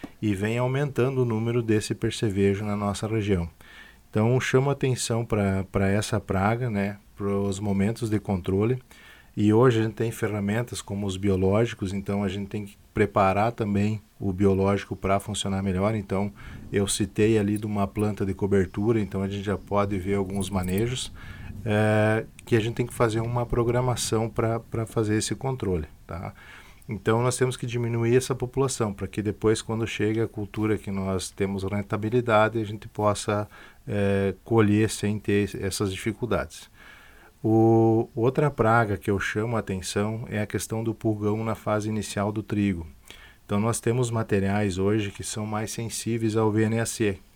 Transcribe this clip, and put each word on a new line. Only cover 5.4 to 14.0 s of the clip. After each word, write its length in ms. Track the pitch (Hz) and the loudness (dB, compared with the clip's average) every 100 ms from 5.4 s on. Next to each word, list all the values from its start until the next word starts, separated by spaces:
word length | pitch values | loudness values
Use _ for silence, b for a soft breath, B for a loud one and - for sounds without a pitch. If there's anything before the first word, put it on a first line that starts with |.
| 98 95 95 | 2 0 -2
pra 240 | 98 98 | 0 2
essa 280 | 101 104 107 | 0 0 -4
praga, 480 | - 95 101 117 123 | -2 0 2 0 -2
né, 280 | 101 98 104 - - | -2 -2 -6 -14 -6
pros 420 | 101 98 98 98 | -2 0 0 -2
momentos 500 | 104 98 98 113 113 | -2 0 0 0 -2
de 120 | 107 | -2
controle, 600 | - 98 85 95 110 127 - B B B B - | -2 -2 0 2 2 0 -6 B B B B 0
e 140 | 104 | 4
hoje 300 | 107 131 113 | 6 6 4
a 20 | |
gente 120 | 110 107 | 0 -2
tem 140 | 117 | -4
ferramentas 680 | 107 107 104 101 107 120 98 | -2 -4 -2 0 -2 -2 -8
como 240 | - 101 101 | -8 -6 -4
os 120 | 92 | -2
biológicos, 760 | 101 95 95 104 117 113 98 | 0 2 4 4 2 -2 -6
então 320 | 98 98 101 | -4 -4 -2
a 60 | 101 | -2
gente 180 | 101 98 | -4 -6
tem 160 | 107 | -8
que 140 | 101 - _ | -10 -16 _
preparar 580 | - - - 95 95 110 | 0 2 4 4 4 0
também 500 | - 107 101 104 107 | 0 0 2 0 -2